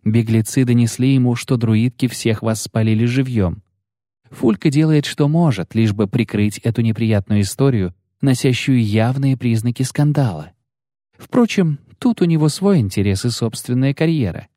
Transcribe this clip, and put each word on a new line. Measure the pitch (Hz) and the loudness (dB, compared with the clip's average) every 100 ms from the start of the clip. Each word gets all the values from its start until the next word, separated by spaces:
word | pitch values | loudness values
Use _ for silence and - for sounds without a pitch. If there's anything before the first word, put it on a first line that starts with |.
Беглецы | 110 113 110 113 107 - 123 | 0 0 2 0 0 0 2
донесли | 120 117 - 127 | 2 2 0 0
ему, | 135 123 117 | 2 2 -2
что | - 127 | -2 -2
друидки | 113 110 123 - 123 | 2 2 0 -2 -4
всех | - 117 107 | -2 -2 -2
вас | 110 110 | -2 -4
спалили | - 113 110 110 120 | -4 -2 0 0 0
живьём. | 127 131 117 90 104 _ _ _ _ _ _ _ | 0 -2 -2 -2 -4 _ _ _ _ _ _ _
Фулька | - - 202 160 | -2 -2 0 0
делает, | 143 156 151 139 | 2 4 2 0
что | - 147 | -2 0
может, | 160 170 104 80 110 | 2 2 0 -2 0
лишь | 110 | 0
бы | 101 98 | 0 -2
прикрыть | - 107 104 104 - | -2 -2 0 -2 -2
эту | 120 113 | -4 0
неприятную | 113 107 113 104 - 104 | -2 0 0 0 0 -2
историю, | 98 - 139 120 90 - _ _ | -2 0 0 0 -4 -8 _ _
носящую | 135 127 139 123 - 127 | 0 2 0 0 0 0
явные | 107 110 113 135 139 127 | 2 0 0 0 -2 0
признаки | 123 113 120 117 | 0 0 -2 -4
скандала. | 127 - 147 147 131 78 76 _ _ _ _ _ _ _ | -4 0 0 2 -2 -4 -14 _ _ _ _ _ _ _
Впрочем, | - 247 226 - 170 143 _ _ | -4 0 2 2 0 -2 _ _
тут | 247 220 | -2 0
у | 170 | 2
него | 160 151 | 2 0
свой | - 196 190 | 0 0 2
интерес | 101 104 101 95 120 | 0 0 0 0 -2
и | |
собственная | 117 117 - - 123 135 | -4 -6 -6 -4 -2 0
карьера. | 139 160 160 101 - - | 0 -2 0 -2 -6 -14